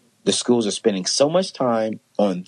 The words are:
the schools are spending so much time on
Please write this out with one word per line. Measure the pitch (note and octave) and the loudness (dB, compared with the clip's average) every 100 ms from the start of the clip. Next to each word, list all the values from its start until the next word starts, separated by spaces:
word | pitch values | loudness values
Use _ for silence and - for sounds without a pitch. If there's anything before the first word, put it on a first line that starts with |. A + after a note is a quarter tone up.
| _ _ | _ _
the | - | -2
schools | - - A#2+ G#2+ | 0 2 2 2
are | |
spending | - A2+ F#2+ F2+ | 0 0 0 -2
so | - C#3 | 0 2
much | F3 F#3+ | 2 -2
time | - B2+ A2+ A2 A2 _ - | -2 -2 0 -2 -6 _ -2
on | G#2 F2+ | -2 -2